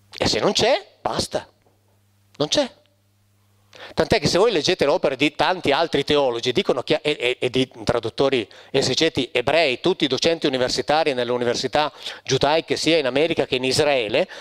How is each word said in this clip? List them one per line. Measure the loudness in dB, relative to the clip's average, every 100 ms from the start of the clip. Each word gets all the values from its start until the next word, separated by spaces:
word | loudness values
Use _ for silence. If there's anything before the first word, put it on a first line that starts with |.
| _ -4
E | -2
se | 0
non | 0
c'è, | 2 0 0 -4 _
basta. | -6 -4 -6 -8 -10 _ _ _ _ _ _ _ _ -6
Non | -2
c'è. | -2 -2 -6 _ _ _ _ _ _ _ _ _ -20 -8
Tant'è | -4 0 0
che | 2
se | 2
voi | 2
leggete | 2 0 0
le | 2
opere | 2 0 0
di | -2 0
tanti | -2 0 0
altri | 0 0 -2
teologi, | 0 2 0 -2 -2
dicono | -2 0 -2
che, | 0 0
e, | 0 -2
e, | -2 -2
e | 0
di | 0 -2 -2 -2
traduttori | -2 -2 0 0 0 -4 -10 -4
esegeti | -2 0 0 0 0 -2
ebrei, | -2 0 2 2 0
tutti | -2 0 0
docenti | 0 0 0 0
universitari | 0 -2 -2 0 0 0
nelle | 0 -2
università | -2 -2 -2 -2 0 -2 -4 -14 -12
giudaiche | -4 0 2 2 0 -2
sia | 2 2
in | 2
America | 0 0 0 -2
che | -2
in |
Israele, | 0 2 2 2 0 0 -2 -6